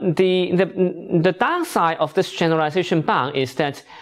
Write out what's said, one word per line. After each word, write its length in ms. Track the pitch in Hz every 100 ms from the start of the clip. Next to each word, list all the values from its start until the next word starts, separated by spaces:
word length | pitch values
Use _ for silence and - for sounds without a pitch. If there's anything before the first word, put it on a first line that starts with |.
the, 520 | 185 156 185 185 180
the, 680 | 180 185 - 180 170 - 175
the 120 | 175
downside 640 | 180 247 349 330 - 165 165
of 180 | 147
this 160 | 190 180
generalization 720 | - 165 160 151 170 175 170
bound 340 | 151 190 131
is 220 | 139 131 -
that 260 | 143 135 - -